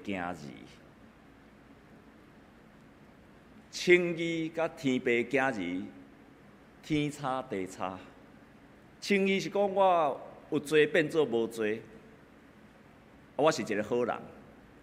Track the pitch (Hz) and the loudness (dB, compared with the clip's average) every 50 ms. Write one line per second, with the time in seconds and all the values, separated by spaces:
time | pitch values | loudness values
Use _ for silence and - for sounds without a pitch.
0 | - 104 98 92 87 87 90 78 73 69 60 53 50 - - - - - - - | -6 -6 -6 -4 -4 -6 -8 -10 -12 -14 -16 -16 -20 -20 -20 -20 -20 -20 -20 -20
1 | - - - - - - - - - - - - - - - - - - - - | -20 -20 -20 -20 -20 -20 -20 -20 -20 -20 -20 -20 -20 -20 -20 -20 -20 -20 -20 -20
2 | - - - - - - - - - - - - - - - - - - - - | -20 -20 -20 -20 -20 -20 -20 -20 -20 -20 -20 -20 -20 -20 -20 -20 -20 -20 -20 -20
3 | - - - - - - - - - - - - - - - - - 180 180 175 | -20 -20 -20 -20 -20 -20 -20 -20 -20 -20 -20 -20 -20 -16 -12 -2 4 6 6 6
4 | 175 170 170 160 170 170 165 165 160 160 - 170 160 160 - - - 135 127 123 | 6 2 -2 -4 -4 -4 -4 -4 -6 -6 -4 -6 -6 -6 -6 -4 -2 0 0 2
5 | - 123 120 120 117 117 - 135 131 135 123 101 87 87 90 92 104 107 - - | 2 2 2 2 2 0 0 0 0 0 -2 -4 -4 -4 -4 -6 -8 -10 -14 -18
6 | - - - - - - - - - - - - - - - - - - 156 147 | -20 -20 -20 -20 -20 -20 -20 -20 -20 -20 -20 -20 -20 -20 -20 -18 -6 -2 -2 0
7 | 147 147 139 - 143 131 131 131 127 - 107 95 92 90 - - 98 92 95 92 | 0 -2 -4 -6 -4 -4 -4 -4 -4 -4 -6 -6 -6 -6 -8 -6 -6 -6 -6 -10
8 | - - - - - - - - - - - - - - - - - - - - | -14 -20 -20 -20 -20 -20 -20 -20 -20 -20 -20 -20 -20 -20 -20 -20 -20 -20 -18 -10
9 | - - 202 190 196 196 196 190 156 160 - 202 202 196 190 196 190 190 175 170 | -2 2 2 4 4 2 2 0 0 -2 0 0 0 2 4 4 6 6 6 4
10 | 156 139 120 - - - - - - - 156 147 - - 156 151 151 151 - 180 | 4 2 0 -4 -8 -14 -18 -20 -8 -4 -4 -4 0 2 4 4 4 6 4 2
11 | 151 147 151 160 143 117 113 117 113 110 - 117 110 104 107 113 117 - - - | 2 2 2 2 2 2 2 0 0 0 -2 -2 -2 -2 -2 -4 -8 -14 -20 -20
12 | - - - - - - - - - - - - - - - - - - - - | -20 -20 -20 -20 -20 -20 -20 -20 -20 -20 -20 -20 -20 -20 -20 -20 -20 -20 -20 -20
13 | - - - - - - - - 139 160 156 - 104 - 104 101 104 - 123 120 | -20 -20 -20 -20 -20 -10 -2 2 2 2 2 2 -2 -2 -2 -2 0 0 0 0
14 | 123 104 67 - - - - - - - - - - - - - | 0 0 -2 -4 -8 -14 -18 -20 -20 -20 -20 -20 -20 -20 -20 -20